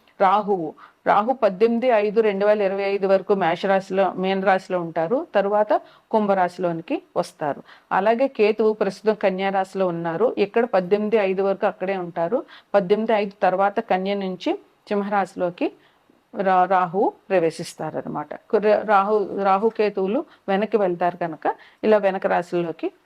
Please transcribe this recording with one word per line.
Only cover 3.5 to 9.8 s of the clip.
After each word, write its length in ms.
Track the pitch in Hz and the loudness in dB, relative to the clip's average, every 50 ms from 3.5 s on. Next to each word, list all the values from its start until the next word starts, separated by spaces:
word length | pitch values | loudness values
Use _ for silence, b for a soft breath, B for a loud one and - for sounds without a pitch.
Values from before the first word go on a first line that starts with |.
| 170 170 - 196 196 196 190 - 185 190 196 - - | 0 0 0 0 0 0 0 -2 0 0 0 0 0
మీన 280 | - 185 190 190 190 | -2 -2 -2 -2 0
రాశిలో 400 | 190 196 190 190 190 - 185 180 | 2 2 2 2 0 -2 -4 -4
ఉంటారు. 460 | 170 165 160 170 160 170 233 277 349 - - | -4 -4 -4 -4 -2 0 -2 -2 -2 -2 0
తర్వాత 460 | 202 196 196 208 208 214 208 294 - - B B B B B | 0 0 2 2 0 2 2 0 -2 -2 B B B B B
కుంభరాశిలోనికి 920 | - 220 214 196 196 190 180 175 180 - 185 170 165 165 - - 294 370 - _ - | -2 0 2 2 2 2 0 0 -2 -4 -4 -4 -4 -4 -6 -6 -6 -6 -6 _ -6
వస్తారు. 460 | - 175 - - - 160 143 135 - - B B B B B 180 | -6 -6 -6 -6 -6 -4 -4 -4 -6 -10 B B B B B -2
అలాగే 360 | 185 190 220 233 233 269 269 | 0 2 2 2 2 0 -2
కేతువు 440 | - - 208 214 214 - 220 214 214 | 0 2 0 2 2 2 0 0 0
ప్రస్తుతం 420 | 214 214 196 190 - - 214 214 | 0 -2 -4 -4 -4 -2 -2 0
కన్యా 340 | 202 - 196 190 185 196 196 | 0 0 -2 0 0 -2 -2
రాశిలో 380 | 196 196 190 190 - 190 | 0 -2 -2 -2 -2 -2